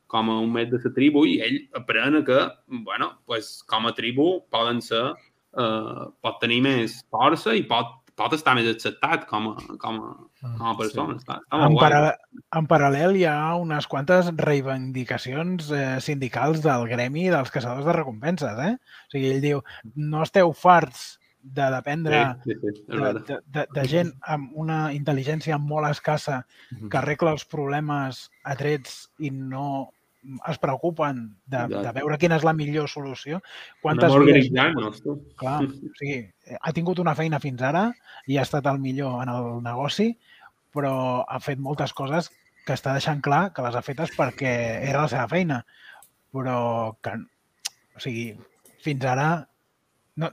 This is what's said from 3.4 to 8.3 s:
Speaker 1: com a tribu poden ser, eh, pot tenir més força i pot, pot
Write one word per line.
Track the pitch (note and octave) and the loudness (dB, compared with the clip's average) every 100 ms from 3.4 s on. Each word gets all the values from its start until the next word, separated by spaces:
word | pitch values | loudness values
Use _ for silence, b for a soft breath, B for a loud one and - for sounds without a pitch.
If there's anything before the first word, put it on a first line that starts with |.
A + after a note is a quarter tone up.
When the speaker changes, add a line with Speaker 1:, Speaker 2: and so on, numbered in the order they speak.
| G#2+ - - | -6 -16 -4
Speaker 1:
com | A2 | 0
a | A#2 | 0
tribu | A2+ A#2 B2+ E3 F#3 - | -2 -2 2 2 2 -2
poden | A2+ A#2 A#2+ | -2 0 -2
ser, | - A2+ C3 E3 b _ _ - | -2 -2 -2 -6 b _ _ -2
eh, | A2+ A2 A2+ - - _ | 0 0 -4 -10 -12 _
pot | A#2 - | -6 -2
tenir | A#2 A#2+ | 0 4
més | C3+ C3 A2+ - _ | 4 2 0 -6 _
força | - C#3 D#3+ A3 | 2 4 4 0
i | A3 | 0
pot, | - A#2 B2 - _ - | 2 0 -2 -10 _ -4
pot | A2 | -2